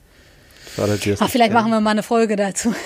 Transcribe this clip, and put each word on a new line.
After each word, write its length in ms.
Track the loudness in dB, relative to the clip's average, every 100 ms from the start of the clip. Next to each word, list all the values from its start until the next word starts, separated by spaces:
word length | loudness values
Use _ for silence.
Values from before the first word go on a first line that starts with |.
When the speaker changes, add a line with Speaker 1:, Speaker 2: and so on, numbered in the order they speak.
| _ -20 -20 -20 -20 -20 -14 -4
Speaker 1:
Für 80 |
alle, 120 | -2 0
die 120 | 0
das 100 | 0
Speaker 2:
Ach, 40 | 0
Speaker 1:
nicht 80 |
Speaker 2:
vielleicht 180 | 2 2
Speaker 1:
kennen. 100 | 2
Speaker 2:
machen 100 | 2
wir 100 | 0
mal 100 | 0
eine 120 | 0
Folge 340 | 0 0 2 0
dazu. 360 | -2 -2 -4 -4